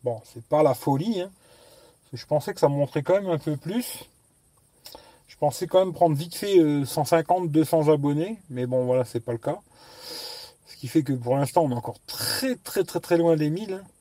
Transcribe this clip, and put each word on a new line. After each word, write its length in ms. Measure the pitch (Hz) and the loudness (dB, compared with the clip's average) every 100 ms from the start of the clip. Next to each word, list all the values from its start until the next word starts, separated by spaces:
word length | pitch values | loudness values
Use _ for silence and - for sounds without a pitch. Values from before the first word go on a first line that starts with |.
Bon, 180 | 123 113 - | -6 -8 -12
c'est 120 | - | -20
pas 180 | - 151 | -2 4
la 120 | 151 | 4
folie, 480 | 127 - 139 196 202 | 2 -2 -2 0 -4
hein, 80 | 185 _ _ _ - - _ _ | -6 _ _ _ -20 -20 _ _
parce 100 | _ | _
que 60 | 120 | -16
je 80 | - | -4
pensais 280 | 151 - | -4 -2
que 60 | - | 0
ça 80 | 147 | 2
monterait 340 | 143 143 156 | 2 -2 -2
quand 120 | 143 | 0
même 160 | 190 190 | 0 2
un 80 | 160 | -4
peu 180 | - 147 | -2 -6
plus. 480 | 156 220 240 - - _ _ _ _ _ _ _ - - - _ _ | -4 -4 -4 -12 -18 _ _ _ _ _ _ _ -20 -20 -20 _ _
Je 100 | - | -2
pensais 280 | 147 - 175 | -2 -2 2
quand 120 | 185 | 2
même 160 | 185 | 2
prendre 200 | 170 175 | 2 2
vite 200 | 143 170 | 2 -4
fait, 240 | - 202 190 | -6 4 6
euh, 260 | 151 147 | 6 2
cent 220 | 135 - 139 | -2 -4 2
cinquante, 440 | 165 160 180 175 | 2 4 0 2
deux 140 | 151 | 0
cents 240 | 156 165 151 | 2 4 4
abonnés, 500 | 151 143 147 180 220 - | 4 2 0 -2 -8 -10
mais 160 | 123 123 | -6 -2
bon, 180 | 127 | 0
voilà, 200 | 127 127 | 2 0
c'est 160 | 120 120 | 0 -6
pas 120 | 117 | -6
le 60 | 117 | -6
cas. 220 | - 156 _ _ - - - - - - - _ _ | -6 -8 _ _ -20 -20 -16 -14 -14 -16 -20 _ _
Ce 100 | - | -16
qui 100 | 123 | -2
fait 160 | 160 | -2
que 120 | 139 | 0
pour 220 | 131 120 135 | -4 -2 0
l'instant, 260 | 143 185 | 2 2
on 80 | 156 | 2
est 40 | |
encore 240 | 120 - - - | -2 -6 -14 -16
très, 500 | - - - 262 247 | -8 -6 -4 -4 -4
très, 280 | - - | -6 -4
très, 160 | 175 170 | -2 -4
très 160 | - 170 | 0 2
loin 200 | 170 160 | 4 4
des 120 | 151 | 2
mille, 240 | 165 214 | -2 -6
hein. 120 | 190 190 _ | -10 -12 _